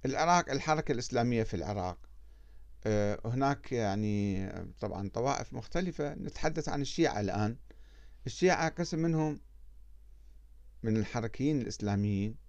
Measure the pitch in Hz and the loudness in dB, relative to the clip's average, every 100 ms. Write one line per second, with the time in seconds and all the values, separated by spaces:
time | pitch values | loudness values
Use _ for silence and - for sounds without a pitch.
0 | 151 135 160 175 170 139 156 156 156 123 | 0 2 6 6 6 -2 2 2 2 -2
1 | 120 127 120 117 110 95 78 104 90 87 | 0 2 4 2 2 -2 -2 -2 -4 -6
2 | - - - - - - - - 107 107 | -12 -16 -18 -20 -20 -18 -18 -6 0 2
3 | 104 104 117 123 139 139 - 120 107 98 | 2 0 -2 2 2 0 -2 0 2 2
4 | 107 104 101 95 98 90 90 - 107 90 | 2 2 2 0 -2 -6 -10 -6 -4 -2
5 | 98 - 123 139 - 135 - - 180 160 | -4 -2 0 0 -4 -8 -2 0 0 -2
6 | 147 - - - 156 160 151 143 135 - | -4 -4 -8 0 0 0 -2 -2 -2 2
7 | 156 104 101 101 107 120 - - - - | 2 2 0 2 0 -2 -12 -18 -20 -18
8 | - - - - 180 180 160 - 170 160 | -20 -10 -10 2 4 6 2 0 -2 0
9 | 165 160 156 147 - - - - - - | 2 4 2 -2 -10 -18 -18 -18 -20 -20
10 | - - - - - - - - 113 110 | -20 -20 -20 -20 -20 -20 -20 -6 2 2
11 | 104 120 110 - 135 151 110 - 104 101 | 2 -2 -4 0 0 2 -2 -4 0 2
12 | 104 101 104 131 | 2 2 0 -4